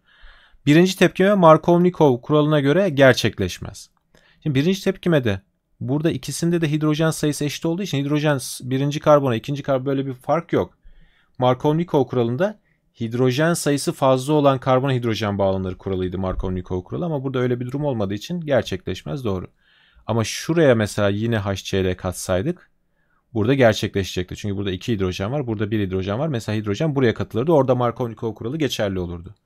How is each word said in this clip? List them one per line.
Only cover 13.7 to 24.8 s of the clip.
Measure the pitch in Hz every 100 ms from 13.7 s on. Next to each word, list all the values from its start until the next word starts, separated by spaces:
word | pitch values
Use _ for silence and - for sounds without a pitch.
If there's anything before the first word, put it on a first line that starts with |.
| 143 -
fazla | 151 135 131 131
olan | 151 143 131
karbona | - 131 135
hidrojen | 127 120 104 107 98
bağlanır | 98 95 92 90
kuralıydı | 98 95 92 92
Markovnikov | 95 92 95 92 90 92
kuralı | - 127 170
ama | 147
burada | 131 127
öyle | 123 123
bir | 123
durum | 139 147
olmadığı | 117 98
için | 104 - 175
gerçekleşmez, | 151 127 - 92 - 92 - 151
doğru. | 120 95 87 _ _ _ _ _ -
Ama | 113
şuraya | 107 - - 165 147 113
mesela | 104 - 101
yine | 101 117 113
H | 101 95
C | - 98 92
L | 90
katsaydık | 92 87 - 92 127 175 _ _ _ _ _ _ _
burada | 113 104
gerçekleşecekti. | 139 117 107 107 101 92 - 90 85
Çünkü | 104 98
burada | 101
iki | 92